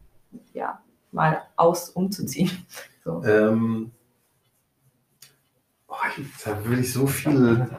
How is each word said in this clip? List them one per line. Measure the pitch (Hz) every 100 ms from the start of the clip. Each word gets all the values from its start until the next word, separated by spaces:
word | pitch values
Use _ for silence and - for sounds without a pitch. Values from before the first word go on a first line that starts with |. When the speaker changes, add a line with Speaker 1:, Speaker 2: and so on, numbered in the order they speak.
| - _ _ 247 _
Speaker 1:
ja, | - - - _ _ _
mal | 170 160 156 - -
aus-, | 170 170 -
umzuziehen? | 175 190 - - - 180
<laughs> | - - - - _
So. | - 82 107
Speaker 2:
Ähm, | 107 107 113 113 113 113 - _ _ _ _ _ _ _ _ _ _ _ _ - _ _ _ _ _ -
oh, | - - -
ich, | 139 - 110
da | 101 113
würde | 127
ich | 127
so | 120 135
viel, | - 156 139 120 117 127